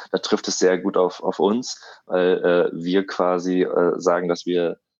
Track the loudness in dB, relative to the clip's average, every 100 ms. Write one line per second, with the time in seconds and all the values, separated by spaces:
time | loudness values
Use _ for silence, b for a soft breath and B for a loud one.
0 | B -6 -2 -2 -2 2 2 2 0 2
1 | 0 0 -4 0 2 0 -4 -12 B B
2 | -4 0 2 2 2 2 2 -2 -2 0
3 | 0 0 0 0 0 0 0 2 0 0
4 | 0 0 0 -4 -2 0 -2 -4 _ _